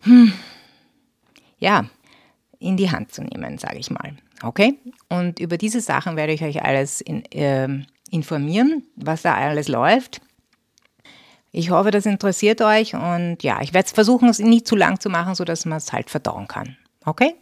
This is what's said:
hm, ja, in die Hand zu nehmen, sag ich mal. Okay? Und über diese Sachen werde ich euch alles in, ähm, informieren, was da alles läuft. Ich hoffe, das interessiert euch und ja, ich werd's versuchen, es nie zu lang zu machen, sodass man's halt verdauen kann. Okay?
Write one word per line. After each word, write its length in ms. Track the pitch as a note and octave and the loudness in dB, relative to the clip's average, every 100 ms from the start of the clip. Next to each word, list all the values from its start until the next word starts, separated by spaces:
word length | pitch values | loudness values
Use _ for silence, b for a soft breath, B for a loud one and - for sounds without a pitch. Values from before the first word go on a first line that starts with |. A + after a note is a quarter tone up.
hm, 320 | - B3 A#3 F#3 B B B B B B _ _ _ _ _ _ | 8 10 10 6 B B B B B B _ _ _ _ _ _
ja, 320 | F#3 G3+ A2 b b b b b _ _ | 0 0 -2 b b b b b _ _
in 180 | - F#3 | -4 0
die 140 | F#3+ | 0
Hand 200 | D3+ - | -2 -6
zu 120 | - | -12
nehmen, 340 | - - - - | -14 -12 -12 -12
sag 180 | - - | -12 -12
ich 140 | - | -10
mal. 260 | - - D3 _ _ | -10 -10 -16 _ _
Okay? 340 | A2+ B2 G#3 C#4 B3 - _ | -12 2 2 2 -10 -20 _
Und 300 | F3+ F3 E3+ | -4 -4 -6
über 180 | E3+ E3+ | -6 -4
diese 240 | G#3 A#3 | -4 -4
Sachen 340 | - C3+ D#3+ D#3+ | -2 -4 -4 -4
werde 180 | D3+ | -4
ich 100 | D#3 | -2
euch 200 | D#3 D3 | -4 -4
alles 380 | - C3+ C#3 - | -2 0 -2 -6
in, 220 | - D#3+ - | -8 -10 -8
ähm, 560 | - C#3+ C3+ C3+ C#3 C#3 _ - | -4 -2 0 -2 -6 -10 _ -8
informieren, 720 | E3+ D3 D#3 C#3+ F3+ B3+ D#4 - - | -6 -4 -4 -2 0 2 0 -6 -12
was 280 | - D#3+ | -6 -2
da 100 | - | 0
alles 340 | G#2+ C#3 D3+ D3+ | 0 0 -2 -2
läuft. 540 | A#2+ C3 A3+ B3+ - _ _ _ _ _ _ _ _ b b b b b | 0 4 2 0 -18 _ _ _ _ _ _ _ _ b b b b b
Ich 200 | - E3 | -6 0
hoffe, 180 | F3 G3 | 2 2
das 160 | G#3 G#3 | 2 0
interessiert 560 | G3 G3+ F#3 G#3 A#3 | -2 -2 0 0 2
euch 320 | G#3+ G#3+ A3 | 4 2 0
und 480 | - E3+ F3 F3 E3+ | -4 -4 -2 -4 -4
ja, 200 | D3 G#2+ | -4 -4
ich 100 | C#3+ | 0
werd's 180 | F#3 F#3+ | 2 2
versuchen, 380 | - G#3+ B3 B3 | 2 4 6 4
es 80 | A3+ | 4
nie 260 | G#3+ A#3 | 4 4
zu 120 | A#3 G#3+ | 4 2
lang 240 | E3+ F#3+ | 2 2
zu 100 | G#3 | -2
machen, 240 | F3 F3 | -4 -4
sodass 320 | F#3+ F3 E3 E3 | -6 -4 -4 -4
man's 260 | D#3 - | -6 -6
halt 200 | - - | -8 -6
verdauen 360 | D3+ - - G2+ | -6 -6 -8 -10
kann. 300 | G#2+ A2 C3 _ _ | -12 -12 -16 _ _
Okay? 300 | - D#3 C4 E4+ | -8 0 0 -2